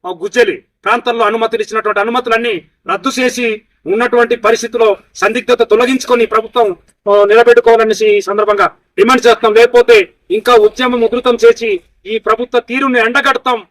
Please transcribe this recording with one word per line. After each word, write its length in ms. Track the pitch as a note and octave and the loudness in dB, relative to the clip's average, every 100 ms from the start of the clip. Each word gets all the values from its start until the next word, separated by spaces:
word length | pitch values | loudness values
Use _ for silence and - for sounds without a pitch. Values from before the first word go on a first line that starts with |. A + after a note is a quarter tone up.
| F3+ | -12
ఆ, 40 | |
గుజ్జేలి 540 | F3 G3 B3 A3 C3 _ _ | -10 -6 -2 -2 -2 _ _
ప్రాంతాల్లో 400 | - A#3 A#3+ A#3 | -4 -2 -2 -2
అనుమతులు 380 | G#3+ A3+ A3+ A3+ | -2 -2 -4 -4
ఇచ్చినటువంటి 380 | G#3+ A3 G#3+ G3+ | -4 -4 -4 -4
అనుమతులన్నీ 640 | G#3+ B3 B3 A#3 A#3+ F#3 _ _ - | -2 -4 -2 -2 -2 -8 _ _ -8
రద్దు 220 | F#3+ C4+ B3+ | -6 -6 -2
చేసి 420 | B3+ B3 A#3 G#3+ _ _ - | -4 -2 -6 -6 _ _ -6
ఉన్నటువంటి 500 | G#3 A#3+ A#3+ A#3 A#3 | -2 0 0 0 0
పరిస్థితిలో 600 | G#3 A3+ A#3 A#3 A3 F#3+ _ | -2 -2 -4 0 0 -2 _
సందిగ్ధత 480 | - G3+ A#3 - A#3+ | -6 -4 -4 -2 0
తొలగించుకొని 640 | A3+ A3 B3 B3+ - A#3+ A3+ | 2 2 0 -2 -2 -2 0
ప్రభుత్వం, 500 | A3 A3 A#3+ G#3+ F3+ _ _ G3+ | -2 -4 -2 -2 -4 _ _ 0
ఆ, 120 | G3+ | 2
నిలబెట్టుకోవాలనేసి 920 | G3+ A3 A#3 A#3+ A#3 A3+ A3 G#3 G#3+ G#3 | 4 4 6 4 4 2 2 0 0 0
ఈ 40 | |
సందర్భంగా 500 | G3 G#3 G#3 G3+ F#3 _ _ - | -2 -4 -2 0 -2 _ _ -2
డిమాండ్ 300 | A3 B3+ A#3+ | 2 2 2
చేస్తున్నాం. 280 | A3+ A3+ | 2 2
లేకపోతే 540 | G#3+ A#3+ A#3+ A#3+ A3+ F#3 _ _ | 2 4 4 4 4 2 _ _
ఇంకా 240 | G3+ A#3+ | -4 2
ఉద్యమం 460 | A#3+ G#3+ - B3+ B3 | 4 2 0 -4 -2
ఉధృతం 340 | A3+ A#3+ B3 | -2 -2 -2
చేసి 460 | A#3+ A#3 - A#3 G3+ _ _ F#3+ | 4 4 4 -2 -6 _ _ -10
ఈ 120 | A3 | -8
ప్రభుత్వ 420 | A#3 - B3 A#3+ | -4 -4 -2 -6
తీరుని 400 | - B3 C4+ B3 | -4 -4 -2 0
ఎండగడతాం 640 | A3+ C4 C#4 C4 C4 A#3 F3+ | 0 -2 -2 -4 -4 -6 -8